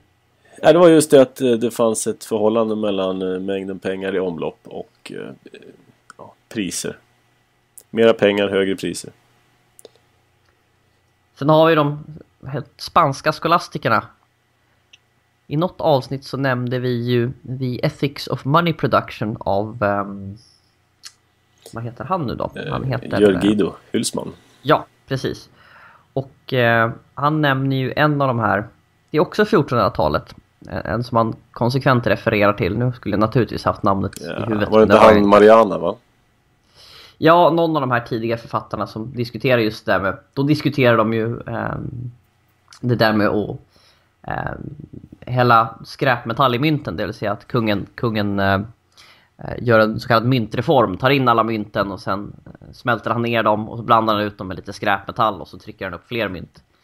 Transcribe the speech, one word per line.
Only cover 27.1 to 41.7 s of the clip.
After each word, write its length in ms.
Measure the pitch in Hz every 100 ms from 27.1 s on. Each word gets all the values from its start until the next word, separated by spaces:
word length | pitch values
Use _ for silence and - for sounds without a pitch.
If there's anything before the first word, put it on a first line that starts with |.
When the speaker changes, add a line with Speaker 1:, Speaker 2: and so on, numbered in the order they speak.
Speaker 2:
han 280 | - 143 156
nämner 340 | 147 135 135 135
ju 180 | 131 -
en 260 | 151 143
av 60 | 135
de 120 | 117
här, 280 | 107 98 113 _ _ _ _
det 60 | 151
är 40 |
också 240 | 156 - 208
fjortonhundratalet, 880 | 196 - 120 95 - 78 78 - - _ _ -
eh, 160 | 92 -
en 180 | 110
som 140 | 120 113
han 180 | 113 - _
konsekvent 560 | - 120 131 139 123 117
refererar 460 | 95 - 104 101
till. 240 | 104 92 107
Nu 140 | 123
skulle 200 | 123 -
jag 60 | 98
naturligtvis 460 | 110 131 107 - -
haft 180 | 92
namnet 380 | 104 98 98 -
i 40 | 85
Speaker 1:
Ja, 200 | 82 113
Speaker 2:
huvudet, 240 | 107 101
Speaker 1:
var 100 | 107
det 60 | 107
Speaker 2:
men 60 |
Speaker 1:
inte 20 | 107
Speaker 2:
det 40 |
har 60 | 110
jag 80 |
Speaker 1:
han 40 | 104
Speaker 2:
inte. 120 | 101
Speaker 1:
Mariana, 480 | 101 104 113 107 85
va? 180 | 85 110 _ _ _ _ _ _ _ _ - - - -
Speaker 2:
Ja, 320 | 156 170 165
någon 260 | 165 165 156
av 60 |
de 100 | 127
här 80 | 120
tidiga 380 | - 120 113 117
författarna 500 | - 117 - 110 98
som 240 | 110 117 120
diskuterar 420 | 117 110 - 120
just 280 | 110 113 -
det 60 |
där 80 | 95
med, 180 | 95 92 _
då 100 | -
diskuterar 540 | 139 147 147 139 120 113
de 160 | 110
ju, 260 | 113 110 120 -
ehm, 640 | 113 110